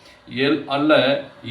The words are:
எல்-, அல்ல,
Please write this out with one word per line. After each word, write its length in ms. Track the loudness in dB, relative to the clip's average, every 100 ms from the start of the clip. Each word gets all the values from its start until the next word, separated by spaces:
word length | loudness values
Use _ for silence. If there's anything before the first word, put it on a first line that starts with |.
| -20 -20 -14 -2
எல்-, 300 | 0 0 -2
அல்ல, 580 | -2 2 2 2 -2 -6 -16 -2